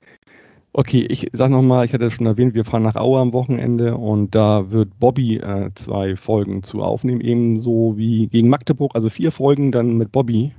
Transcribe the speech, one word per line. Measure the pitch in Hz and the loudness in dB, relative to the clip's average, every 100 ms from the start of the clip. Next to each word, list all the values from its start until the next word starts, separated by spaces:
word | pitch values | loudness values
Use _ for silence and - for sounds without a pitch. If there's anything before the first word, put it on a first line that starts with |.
| _ _ _ _ _ _ _ | _ _ _ _ _ _ _
Okay, | - 135 127 - | -2 2 2 0
ich | 123 - | -4 -6
sag | 117 131 | 0 2
noch | 131 | 4
mal, | 131 127 | 4 4
ich | 120 | 2
hatte | 123 117 | 0 -2
es | |
schon | 110 113 | -2 0
erwähnt, | 107 123 | 2 2
wir | 113 | 0
fahren | 110 113 | 0 0
nach | 110 110 | 0 0
Aue | 117 131 | 2 2
am | 127 | 2
Wochenende | 120 123 120 123 120 117 117 | 0 -2 -2 -2 0 0 -2
und | 110 104 101 | -2 0 0
da | 110 107 107 95 | 2 2 2 0
wird | 110 104 - | -2 -2 0
Bobby, | 123 127 123 110 | 0 2 0 -2
äh, | 101 98 98 | -4 -6 -6
zwei | 98 - 98 98 | -10 -8 -4 -2
Folgen | 95 - 110 98 98 | -4 -2 -2 -2 -6
zu | 95 107 | -8 -6
aufnehmen, | 98 110 127 123 | -4 -4 -2 -2
ebenso | 117 120 117 113 120 117 113 107 | -2 0 0 0 0 0 0 0
wie | 113 113 110 | -2 0 0
gegen | 113 117 | 4 4
Magdeburg, | 139 - 143 139 | 4 0 -2 -2
also | 117 110 | -2 -2
vier | - 165 | -2 -4
Folgen | - 139 143 139 | 0 2 2 2
dann | 120 117 117 | 0 0 0
mit | 107 | 0
Bobby | 139 123 113 139 | -2 0 0 -2